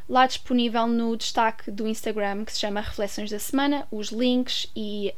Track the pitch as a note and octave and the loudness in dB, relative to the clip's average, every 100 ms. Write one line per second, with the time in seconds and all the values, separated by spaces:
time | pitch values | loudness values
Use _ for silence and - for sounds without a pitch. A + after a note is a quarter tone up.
0 | - B3 C4 - - B3 A#3+ A#3 A#3 A#3 | 2 6 6 4 2 2 4 2 2 2
1 | A#3 A3+ - - A3+ A3 - G3+ A3 A3 | 0 0 0 2 2 0 -6 -4 -2 -2
2 | A3+ G#3+ G3+ G3+ G#3+ - G#3 G3+ A3 - | -2 -2 -2 -2 -4 -2 -2 -2 -2 -2
3 | G3+ - G#3 G#3 - C4+ C#4+ F#3+ - G#3+ | -4 -4 -4 -4 -2 0 2 0 -2 -4
4 | G#3 A3 B3 B3 B3 - - A3 G#3+ G#3 | -4 0 2 2 2 -2 -4 -4 -4 -2
5 | G3 | -2